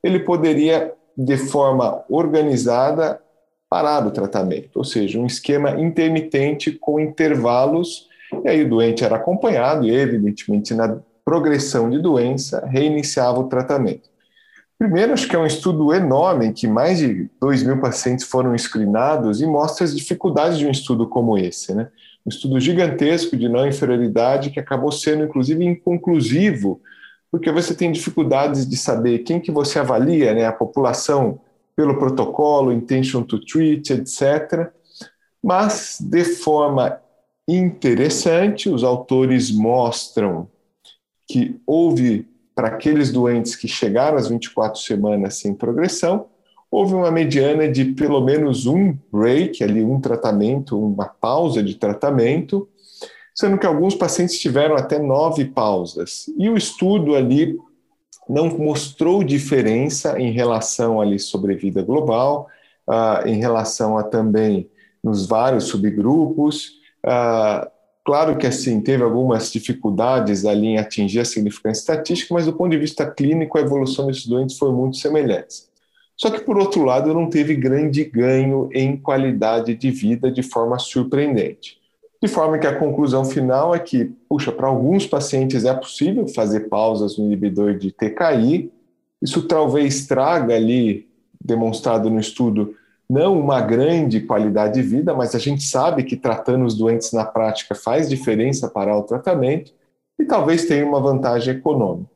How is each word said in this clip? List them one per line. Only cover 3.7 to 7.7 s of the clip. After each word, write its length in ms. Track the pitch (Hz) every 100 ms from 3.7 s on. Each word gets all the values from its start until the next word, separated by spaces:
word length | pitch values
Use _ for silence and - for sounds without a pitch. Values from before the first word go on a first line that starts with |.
| - 151 151 107
o 40 |
tratamento, 680 | - 98 101 92 90 - -
ou 60 |
seja, 360 | 131 117 101 110
um 60 | 120
esquema 540 | - - 143 143 143
intermitente 920 | 165 165 160 160 156 139 139 147 -
com 280 | 151 - 151
intervalos, 1080 | 151 151 156 135 117 120 139